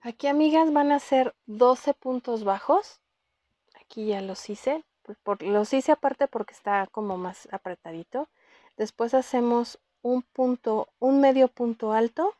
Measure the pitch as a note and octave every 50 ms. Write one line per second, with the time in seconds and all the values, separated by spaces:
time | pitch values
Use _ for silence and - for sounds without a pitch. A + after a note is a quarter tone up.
0 | _ A#3 A3+ _ - C#4 C#4+ D4 D#4 D#4 D4+ D#4+ D#4+ D#4+ D4+ D4 D4 C#4+ C#4+ C#4+
1 | - - C#4 C4 C4 B3+ - _ _ - G#3+ G#3+ B3 B3 B3+ B3+ - - C#4 _
2 | _ B3+ B3+ B3+ - - A#3+ A3+ A3 G3+ G3 G3 - - D4 F#4+ G#4 - - _
3 | _ _ _ _ _ _ _ _ _ _ _ _ _ _ _ - _ _ - A#3
4 | A3 G#3+ G#3 G3 G3 F#3+ F#3+ - - - G#3 G#3 - B3+ C#4 D#4+ D#4 _ _ _
5 | _ - G#3 _ _ - G3+ G3 - F#3 G3+ G#3 G#3 G#3 - C4+ C4 - D4+ -
6 | - - C4 _ C#4 C4+ - G#3+ A3 - - - _ - G3+ G3+ G3 F#3 _ -
7 | G#3+ G#3 F#3+ F3+ F3+ F3+ F#3+ - - - - F#3+ _ F#3 F3+ - _ E3+ E3 E3
8 | E3+ _ _ B3 D4+ _ _ _ _ _ _ _ _ _ _ _ A3 G#3+ - _
9 | A#3+ A#3+ B3 C4 B3+ - - B3+ A#3+ A#3+ A#3+ A#3+ A#3+ - - - _ _ _ _
10 | _ A#3+ B3 B3+ B3 _ _ - C4 B3+ B3+ A#3+ _ A3+ A3 G#3+ - _ _ _
11 | - B3+ C4+ C#4 C#4 C#4 C4 C4+ C4 B3 _ - A#3+ A#3 A3+ A3+ - G#3+ G#3+ A3
12 | A3+ A#3 _ - D#4+ G4 G#4+ _